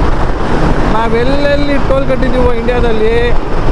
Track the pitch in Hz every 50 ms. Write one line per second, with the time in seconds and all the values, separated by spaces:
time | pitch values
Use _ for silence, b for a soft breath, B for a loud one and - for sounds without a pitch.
0 | - - - - - - - - - - - - - - - - - - - -
1 | 233 233 226 233 240 254 277 285 285 285 285 285 285 285 285 269 - - 262 269
2 | 269 262 254 247 254 247 247 254 247 240 240 233 226 254 247 240 240 233 220 214
3 | 214 220 233 233 240 240 - - - - - - - -